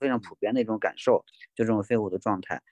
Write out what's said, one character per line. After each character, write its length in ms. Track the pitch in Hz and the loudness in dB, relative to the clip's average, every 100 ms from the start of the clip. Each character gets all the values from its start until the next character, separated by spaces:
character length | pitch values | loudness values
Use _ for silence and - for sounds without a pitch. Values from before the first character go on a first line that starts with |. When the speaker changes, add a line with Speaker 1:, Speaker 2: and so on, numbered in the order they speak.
Speaker 1:
非 80 | 139 | -2
常 120 | 120 | -2
普 140 | - - | -4 -4
遍 180 | 104 | 0
的 60 | 127 | 0
一 40 | |
种 140 | 113 110 | 0 -2
感 160 | 110 - | -4 -2
受， 280 | - 110 - | 2 2 0
Speaker 2:
嗯。 40 | - - | -20 -8
Speaker 1:
就 100 | - | -2
这 20 | 113 | 0
种 100 | 107 | 0
废 140 | 98 117 | 2 0
物 120 | 101 | 0
的 100 | 92 | -2
状 220 | 113 95 | -2 -2
态。 220 | - 90 - | -4 -10 -10